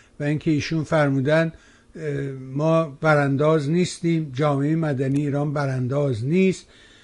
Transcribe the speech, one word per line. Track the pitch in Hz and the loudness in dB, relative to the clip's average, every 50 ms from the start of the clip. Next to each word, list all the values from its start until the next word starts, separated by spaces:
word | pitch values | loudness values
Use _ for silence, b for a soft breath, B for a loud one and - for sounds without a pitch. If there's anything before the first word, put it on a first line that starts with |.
| B B B - | B B B -6
و | 147 | -4
اینکه | 147 151 143 - 165 | -2 -2 -2 0 0
ایشون | 156 143 - - 160 160 143 | 0 0 0 -2 -4 -4 -2
فرمودن، | - 165 156 147 139 139 135 127 147 156 160 165 160 - b b b b b b b _ | 0 2 2 2 2 2 0 2 2 2 2 2 0 -4 b b b b b b b _
اه، | 175 160 151 143 139 139 139 | -10 -8 -6 -6 -6 -6 -8
ما | 135 131 131 131 131 143 151 160 165 165 165 151 | -8 -12 -14 -8 -4 -2 0 2 2 2 0 -2
برانداز | 135 - 160 156 151 147 143 139 139 131 147 156 160 160 139 139 | -6 -2 2 2 4 4 4 2 2 2 2 4 2 2 2 2
نیستیم، | 165 180 180 - - - - 165 165 160 156 143 127 | 2 0 0 0 -2 -4 -2 0 0 0 -2 -4 -4
جامعهٔ | 123 156 147 143 135 139 147 160 | -2 0 0 0 0 0 0 0
مدنی | 165 160 151 143 127 139 135 139 143 | 0 0 -2 -2 -2 -2 0 0 0
ایران | 147 143 135 143 147 151 139 | 0 0 -2 -2 -2 -2 -2
برانداز | 143 143 135 131 127 127 120 139 143 147 139 123 104 120 | -2 -4 -2 -2 -2 -2 -2 -2 0 0 0 -2 -2 -2
نیست. | 139 160 185 190 190 170 - - b b b b b b b | 0 2 4 4 2 2 -2 -8 b b b b b b b